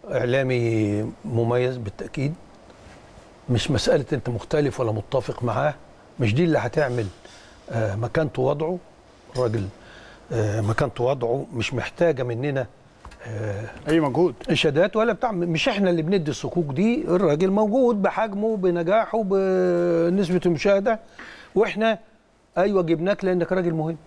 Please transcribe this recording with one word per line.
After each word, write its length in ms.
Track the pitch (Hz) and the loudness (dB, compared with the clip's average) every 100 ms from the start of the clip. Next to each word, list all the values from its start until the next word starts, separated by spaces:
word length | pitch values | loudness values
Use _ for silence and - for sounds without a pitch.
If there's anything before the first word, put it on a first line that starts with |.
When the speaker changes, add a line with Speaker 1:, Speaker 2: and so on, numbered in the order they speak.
| - | -4
Speaker 1:
إعلامي 920 | 131 120 131 131 123 117 110 104 104 110 - | -2 0 0 0 0 2 2 2 0 -4 -8
مميز 520 | - 117 117 123 127 127 | -4 0 2 2 0 -2
بالتأكيد، 580 | 104 - - - 139 170 - - - - - - - - - - - | -10 -10 -10 -4 -4 -6 -16 -20 -20 -20 -20 -20 -20 -20 -20 -18 -2
مش 200 | 120 - | -2 0
مسألة 340 | 127 - 165 131 | 0 2 0 0
أنت 160 | 139 127 | -4 -4
مختلف 520 | 117 - 151 143 - | -6 -2 0 0 0
ولا 120 | 117 | -2
متفق 500 | 110 - 135 - - | -2 -2 -4 -4 -4
معاه، 320 | 120 120 147 143 - - - - | -2 0 -2 -2 -18 -20 -20 -2
مش 140 | 120 | 0
دي 100 | 117 | 2
اللي 140 | 170 143 | 2 2
هتعمل، 480 | 117 156 139 120 101 - - - - - - | 0 0 0 -2 -4 -8 -20 -20 -20 -20 -6
آه، 260 | 117 107 101 | -2 -2 -2
مكانته 460 | 117 - 151 - | -4 -2 -2 0
وضعه. 360 | 127 147 160 180 - - - - - 127 | -2 0 -4 -6 -10 -20 -20 -20 -10 -2
الراجل، 320 | 123 110 98 - - - - - - | 0 0 -6 -10 -20 -20 -20 -20 -6
آه، 280 | 120 110 107 | -2 -2 0
مكانته 440 | 107 113 135 - | -2 0 -2 0
وضعه 420 | 123 139 117 131 135 | -2 0 -2 -2 -4
مش 220 | 123 107 | -6 -4
محتاجة 480 | 123 - - 170 135 | -4 -6 0 0 2
مننا، 440 | 123 117 143 135 120 - - - - - 113 | -4 -4 -4 -4 -6 -12 -20 -20 -20 -18 -12
آه، 380 | 107 107 101 113 - 147 | -8 -8 -8 -10 -10 0
Speaker 2:
أي 120 | 160 | 2
مجهود. 340 | 147 135 175 123 - | 2 2 0 0 -2
Speaker 1:
إشادات 460 | 165 160 143 180 214 | 2 2 2 2 2
ولا 160 | 233 | 0
بتاع، 200 | 214 247 | 0 -2
مش 360 | 190 175 160 277 | -2 -2 0 0
إحنا 220 | 208 190 | 2 2
اللي 120 | 170 | 2
بندي 280 | 156 202 151 | 2 0 0
الصكوك 340 | 123 135 175 | -4 -2 -2
دي، 400 | 147 135 214 240 | -2 0 2 0
الراجل 460 | - 180 185 147 190 | 0 2 2 2 2
موجود 520 | 202 214 254 240 214 | 2 2 4 2 4
بحجمه 540 | 190 - 220 202 220 220 | 0 0 -2 -2 -2 0
بنجاحه 680 | 185 170 170 214 202 226 | 0 0 2 2 2 -2
بنسبة 1160 | 196 196 190 185 185 175 175 170 170 190 170 180 180 | 0 2 2 2 2 2 2 2 2 2 2 2 2
المشاهدة، 540 | 160 202 196 202 220 - - - - - | 2 4 4 2 -2 -6 -20 -20 -20 -4
وإحنا 440 | 190 214 190 226 214 - _ _ _ _ - | 0 0 2 0 0 -6 _ _ _ _ 0
أيوة 240 | 202 196 | 2 2
جبناك 420 | 165 160 180 202 | 2 0 0 0
لأنك 280 | 190 180 170 | 0 0 0
راجل 220 | 185 170 | 0 0
مهم. 220 | 160 156 160 | -2 -4 -8